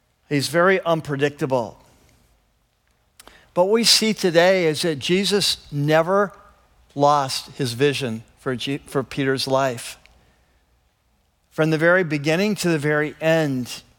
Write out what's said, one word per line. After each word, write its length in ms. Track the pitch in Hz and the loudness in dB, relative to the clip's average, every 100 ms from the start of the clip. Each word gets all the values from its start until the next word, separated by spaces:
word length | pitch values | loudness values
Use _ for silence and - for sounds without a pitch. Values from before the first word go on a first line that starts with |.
| _ _ - | _ _ -4
He's 200 | 147 123 | -4 0
very 320 | 160 180 190 | 2 4 2
unpredictable. 1000 | 165 165 147 139 143 143 151 131 107 - _ _ _ _ _ _ _ _ _ _ _ _ _ _ - - _ | 0 -2 -2 -2 -2 -2 -2 -2 -2 -10 _ _ _ _ _ _ _ _ _ _ _ _ _ _ -20 -20 _
But 100 | - | 0
what 80 | 185 | 2
we 120 | 226 | 2
see 300 | 220 - 220 | 4 2 2
today 520 | 202 190 160 175 190 165 | 0 2 4 4 4 2
is 140 | 151 | -2
that 160 | 170 147 | -2 -4
Jesus 720 | 120 185 202 202 - - - | 0 0 0 0 0 -4 -6
never 600 | 147 143 156 165 196 202 - - _ _ _ _ | -4 2 2 2 2 0 -6 -20 _ _ _ _
lost 560 | - 143 147 135 - - | 0 2 2 0 -6 -10
his 240 | 135 135 | -6 -6
vision 480 | 117 143 127 131 110 - _ | 0 0 0 -6 -8 -12 _
for 180 | - 127 | -8 -6
G-, 220 | - 143 | -6 -8
for 240 | - 143 | -6 -6
Peter's 440 | 123 - 135 131 135 | -6 -4 -2 -2 0
life. 520 | 131 135 120 - - _ _ _ _ _ _ _ _ _ _ _ _ _ _ _ | 0 0 -4 -12 -18 _ _ _ _ _ _ _ _ _ _ _ _ _ _ _
From 180 | - 160 | -2 0
the 80 | 156 | 2
very 260 | 165 180 | 4 2
beginning 520 | 175 151 143 160 208 202 | 2 -2 -2 0 0 -2
to 140 | 175 | -2
the 80 | 160 | 0
very 360 | 143 151 151 120 | 0 -2 -2 -4
end, 640 | 156 165 156 131 120 - - | 0 2 0 -2 -6 -12 -18